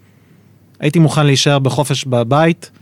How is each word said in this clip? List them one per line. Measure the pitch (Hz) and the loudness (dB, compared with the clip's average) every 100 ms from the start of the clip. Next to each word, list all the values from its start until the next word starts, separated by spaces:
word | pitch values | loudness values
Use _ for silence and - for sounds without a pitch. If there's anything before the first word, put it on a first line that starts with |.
| _ _ _ _ _ _ _ - | _ _ _ _ _ _ _ -6
הייתי | 147 170 | -2 2
מוכן | 156 156 147 | 2 2 2
להישאר | 135 147 143 | 2 0 0
בחופש | 131 131 139 135 135 | 0 -2 -2 -4 -4
בבית | 120 117 143 165 170 - - | -4 0 2 2 -2 -8 -20